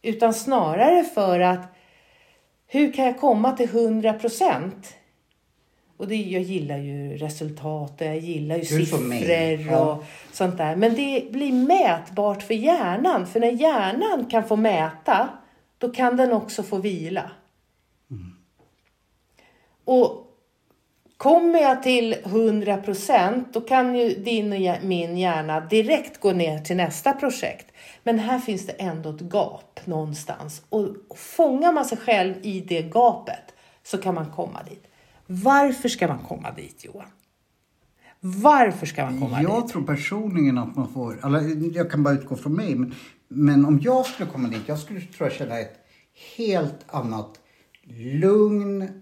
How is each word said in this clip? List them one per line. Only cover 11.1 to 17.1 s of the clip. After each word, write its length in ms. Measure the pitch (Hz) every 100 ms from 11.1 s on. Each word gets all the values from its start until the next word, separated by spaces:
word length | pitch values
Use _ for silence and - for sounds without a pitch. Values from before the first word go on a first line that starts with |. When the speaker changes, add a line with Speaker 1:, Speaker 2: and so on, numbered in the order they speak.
| 269 -
Speaker 1:
blir 200 | 240 285
mätbart 920 | 254 269 381 254 165 - 190 208 202
för 100 | -
hjärnan. 760 | 220 277 339 190 190 339 262 180
För 120 | 226
när 120 | 233
hjärnan 760 | 247 311 262 190 240 427 339
kan 180 | 240 226 220
få 80 |
mäta, 720 | 214 220 175 160 - - 202 254 - _ _ _ _
då 140 | 240
kan 260 | 254 247 247
den 160 | 254
också 300 | 220 214 -
få 140 | 196 196
vila. 540 | 202 180 160